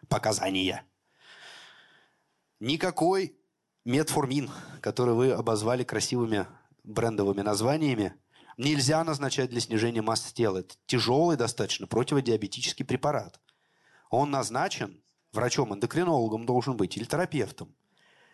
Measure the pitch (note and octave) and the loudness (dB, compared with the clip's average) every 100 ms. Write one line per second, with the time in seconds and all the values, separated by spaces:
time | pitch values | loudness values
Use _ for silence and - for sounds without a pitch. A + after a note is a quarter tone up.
0 | - G#2+ G#2+ - F#2+ F#2+ F#2+ - - _ | -6 -2 0 0 0 0 0 -2 -10 _
1 | _ _ - - - - - - - _ | _ _ -20 -20 -20 -20 -20 -20 -20 _
2 | _ _ _ _ _ - A2+ D3+ F#3 - | _ _ _ _ _ -8 -4 -2 -2 2
3 | E3 F#3+ F#3+ - _ _ _ _ A#2+ C3+ | 2 2 0 -6 _ _ _ _ 0 0
4 | D#3 D#3 C3+ C#3 C3 - - - - G#2 | 2 2 2 0 -4 -8 -16 -8 -4 0
5 | B2 A#2 C3 G2+ A2+ G#2+ A2 B2 A#2+ A2 | 2 4 4 2 2 0 2 0 -2 -2
6 | - B2 A#2 G#2 F#2 - _ _ - G#2+ | -2 0 0 0 -2 -8 _ _ -10 -2
7 | A#2 G#2+ G2 G2 G2+ G#2 A#2 D3+ D3+ A#2 | 0 2 2 2 0 0 2 2 0 0
8 | F#2+ - _ _ - - C3+ D3 B2+ D#3 | -2 -6 _ _ -20 -4 0 2 2 2
9 | E3 D3 C#3 C#3+ B2+ A#2+ - A2 A#2 A#2 | 2 -2 -2 0 -2 -2 -2 0 0 0
10 | G#2+ A2+ - - A2 F#2 F2+ - - B2+ | -2 -2 -4 0 0 0 -6 -12 -2 0
11 | A2 C3 E3+ D3+ A2+ - G2+ - F#2+ A2+ | 2 4 4 2 0 -2 -4 -4 -4 -2
12 | B2+ C#3+ B2 A2 G2+ - - - C3+ B2 | 0 2 2 0 -2 -6 -6 -6 -4 -2
13 | D3 C#3 F#2 - _ _ _ _ _ _ | 0 -2 -4 -12 _ _ _ _ _ _
14 | _ A#2 C#3+ C#3 G#2+ A#2+ F#3 - G#2 F#2 | _ 0 2 0 -2 -2 -2 -2 -8 -12
15 | _ _ _ G#2+ A#2+ - B2 G2+ A#2 D#3 | _ _ _ -2 0 0 -2 -2 -2 0
16 | F3+ D3 A2+ A2 A#2 B2 A#2+ A#2+ F#2 - | 2 2 2 0 0 0 0 0 -2 -2
17 | - D3 F#3 D3 G2+ - - _ _ _ | -4 -2 0 -2 -4 -6 -16 _ _ _
18 | _ _ _ | _ _ _